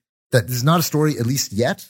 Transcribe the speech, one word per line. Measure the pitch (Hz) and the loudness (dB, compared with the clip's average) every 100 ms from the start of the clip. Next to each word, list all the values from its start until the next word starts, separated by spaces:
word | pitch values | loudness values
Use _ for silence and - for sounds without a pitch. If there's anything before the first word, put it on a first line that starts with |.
| _ _ _ | _ _ _
that | 127 123 | 0 0
this | 123 | -2
is | |
not | 131 175 | 2 2
a | |
story, | - 147 151 147 | 2 0 0 0
at | 117 | -2
least | 139 - | -2 -4
yet, | 95 120 196 - | -2 -2 -2 -10